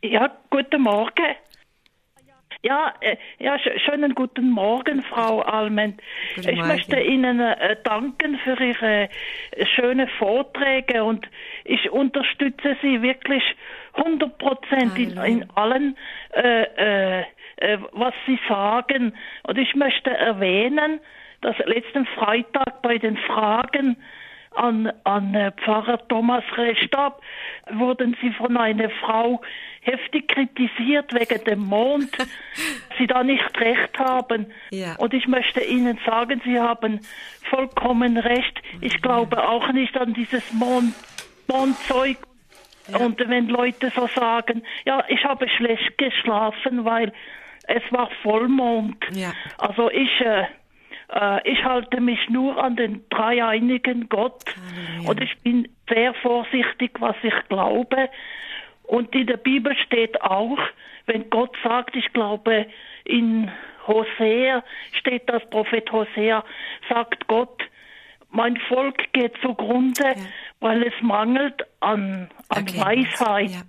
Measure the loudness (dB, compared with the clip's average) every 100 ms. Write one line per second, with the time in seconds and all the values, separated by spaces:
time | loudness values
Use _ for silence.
0 | 0 2 0 -2 _ -2 0 2 2 2
1 | 0 0 -2 -2 _ -20 _ _ _ _
2 | _ _ _ _ _ -6 -2 0 0 -2
3 | -4 -4 -8 -6 -2 0 -2 -2 0 0
4 | 0 0 -2 0 2 2 2 0 0 -2
5 | -4 -2 0 0 0 0 0 0 0 -2
6 | -14 -12 -10 -6 -2 0 0 0 2 0
7 | 2 2 4 2 2 2 0 0 -2 -2
8 | -4 -4 -4 -2 -2 0 0 0 0 2
9 | 0 -4 -12 -12 -12 -4 0 2 2 2
10 | 0 0 0 0 0 -2 0 0 0 0
11 | 0 -2 -6 -18 -16 -16 -4 -2 0 0
12 | 0 0 -2 0 -2 0 -4 0 0 2
13 | 0 -2 -2 0 0 -4 -12 -18 -12 -2
14 | 0 2 0 0 -2 -2 0 2 2 2
15 | -2 0 0 0 0 0 2 2 0 -4
16 | -12 -16 -6 0 4 4 2 0 2 2
17 | 2 0 -4 -12 -20 -4 -2 -2 -4 -2
18 | -2 -2 -2 -2 0 0 2 0 0 0
19 | 0 -2 -16 -14 -6 -2 0 2 2 2
20 | -2 0 0 2 2 2 2 2 0 -2
21 | -8 -20 -20 -6 -4 -2 0 -2 -2 -4
22 | -2 0 0 2 0 -2 -2 -2 -2 0
23 | 0 -2 -2 0 2 2 0 0 0 0
24 | -6 -20 -20 -20 -12 0 2 2 -2 -2
25 | 0 0 2 0 0 -2 0 0 2 -4
26 | 0 0 2 2 -2 -2 0 2 0 2
27 | 0 -2 -16 -14 -14 -14 -10 -2 0 2
28 | 0 0 -2 -2 0 2 2 2 0 -2
29 | 0 2 4 0 -4 -16 -16 -4 -2 -2
30 | -2 -4 0 2 2 2 0 0 2 2
31 | 2 0 2 0 2 0 2 2 4 2
32 | 0 -2 -6 -6 -14 -8 -6 -6 -10 -2
33 | 2 4 4 2 0 2 2 2 0 0
34 | 0 2 0 -2 -4 -10 -12 -8 -8 -2
35 | 0 0 2 2 2 -2 0 2 2 2
36 | 2 2 2 -2 0 2 2 2 0 -2
37 | -6 -18 -18 -14 2 2 4 0 2 4
38 | 4 4 4 2 0 -6 -12 -6 -4 0
39 | 2 2 2 2 2 2 2 2 2 0
40 | -2 -2 -2 -4 -2 0 2 4 2 0
41 | -14 -18 -18 -20 -2 2 2 0 0 2
42 | 2 -2 -8 _ _ -20 -20 -20 -4 0
43 | 2 2 0 2 2 2 0 0 -2 0
44 | 0 0 2 2 0 -4 -4 -6 -2 0
45 | 0 0 0 0 0 0 0 0 -2 -2
46 | -2 0 0 0 0 -2 -4 -2 0 0
47 | 0 -4 -18 -20 -20 -20 -2 -2 0 -2
48 | -2 -2 0 2 4 4 4 2 -2 -6
49 | -8 -6 -6 -6 -12 -4 -4 2 2 2
50 | 2 2 2 2 0 -6 _ _ -20 -20
51 | -6 -2 0 0 0 0 0 0 -2 0
52 | 0 0 0 0 0 0 -2 0 -2 -4
53 | -6 -2 0 2 2 2 2 2 0 -4
54 | -2 -2 -2 -4 -14 -14 -14 -12 -10 -8
55 | -2 -2 -2 -4 0 2 0 _ -2 2
56 | 2 0 0 0 0 0 0 -2 -4 -2
57 | -2 -2 -2 -2 -2 0 2 2 2 0
58 | 0 -4 -16 -16 -14 -14 -16 _ -2 -2
59 | 0 0 0 0 2 2 2 -2 0 2
60 | 2 0 0 0 0 -2 -4 -8 -20 -18
61 | -4 -2 0 0 0 0 0 0 0 -4
62 | -2 -2 -2 -2 2 0 0 -10 -20 -18
63 | -2 2 2 2 0 -4 -16 -16 0 0
64 | 0 0 2 4 2 0 -4 -16 -8 -2
65 | -2 -2 -2 -4 -2 -2 0 -2 0 -2
66 | -2 -2 0 0 -2 -14 -14 -14 -2 -2
67 | 0 -6 0 0 0 -6 -14 -14 -20 -20
68 | -20 -20 _ -2 0 0 -2 0 0 -2
69 | -2 0 0 -2 -6 -4 0 2 2 2
70 | 0 0 -6 -14 -16 -4 0 2 0 0
71 | 0 2 2 2 0 -4 -12 _ -2 0
72 | -2 -6 -10 -16 -4 -4 -4 -2 0 2
73 | 0 0 0 2 0 -4